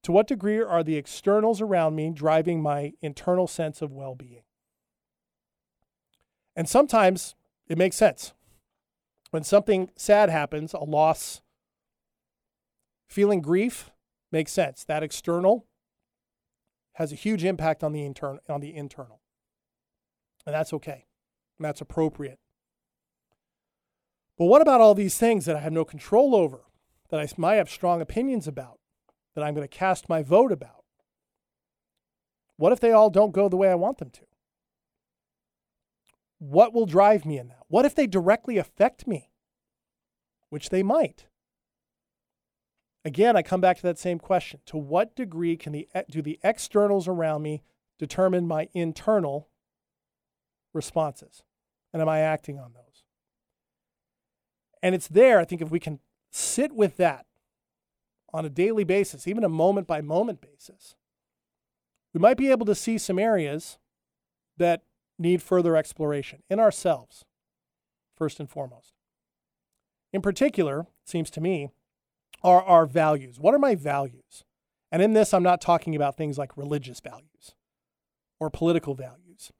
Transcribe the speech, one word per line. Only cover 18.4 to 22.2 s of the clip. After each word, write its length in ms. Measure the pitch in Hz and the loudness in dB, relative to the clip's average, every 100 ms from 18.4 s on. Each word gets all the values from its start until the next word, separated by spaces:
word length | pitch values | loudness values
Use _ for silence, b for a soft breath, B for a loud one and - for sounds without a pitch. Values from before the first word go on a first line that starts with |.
| - | -10
on 120 | 143 | -10
the 140 | 143 | -10
internal. 460 | 160 143 - 120 110 _ _ _ _ _ _ _ _ _ _ _ _ - | -14 -14 -16 -20 _ _ _ _ _ _ _ _ _ _ _ _ _ -6
And 80 | |
that's 180 | 156 156 | -6 -4
okay. 340 | 151 - - _ _ _ _ _ _ | -8 -10 -16 _ _ _ _ _ _
And 60 | |
that's 160 | 156 147 | -10 -10
appropriate. 580 | 151 - 156 - | -8 -2 -2 -4